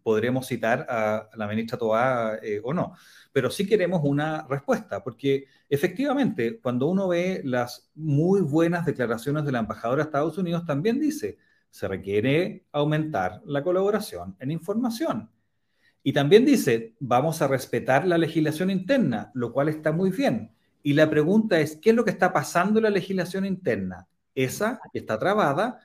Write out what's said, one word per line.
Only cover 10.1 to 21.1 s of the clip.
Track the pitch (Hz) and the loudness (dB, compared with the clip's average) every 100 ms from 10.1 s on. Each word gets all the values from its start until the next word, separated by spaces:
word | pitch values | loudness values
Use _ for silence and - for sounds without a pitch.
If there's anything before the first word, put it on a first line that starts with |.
| 139 160 160 | 0 -2 -2
Unidos, | 175 170 170 | -4 -4 -2
también | 143 202 262 | -2 0 0
dice, | 302 - 98 - _ _ _ | -2 -2 -6 -10 _ _ _
"Se | - 98 | -10 -6
requiere | 95 95 104 123 151 196 214 - | -6 -2 0 2 2 0 -6 -6
aumentar | 147 147 151 156 104 92 92 - | -2 0 0 0 -2 -2 -4 -6
la | 143 | -4
colaboración | 143 180 196 208 208 - 90 95 | 0 0 0 -2 -4 -10 -12 -10
en | 131 | -8
información". | 160 - 214 247 226 320 208 - _ _ _ _ _ _ _ 139 | -6 -4 -4 -4 -2 -4 -4 -8 _ _ _ _ _ _ _ -2
Y | |
también | 147 143 202 262 | 0 6 6 8
dice, | 233 139 117 - - | 4 4 0 0 -8
"Vamos | 127 123 156 160 | 0 2 2 0
a | 143 | 0
respetar | 131 - 120 107 135 180 | 0 -2 -4 2 2 4
la | 170 | 2
legislación | 160 165 147 147 185 | 2 2 0 0 0
interna", | 190 190 277 170 107 - | 0 2 2 2 0 -6
lo | 127 117 | -6 -4
cual | 135 151 | 0 0
está | 156 160 | 0 -2
muy | 160 190 | 0 0
bien. | 185 269 117 107 _ _ _ | 0 0 0 -4 _ _ _
Y | 147 | 0
la | 143 | 4
pregunta | 156 | 6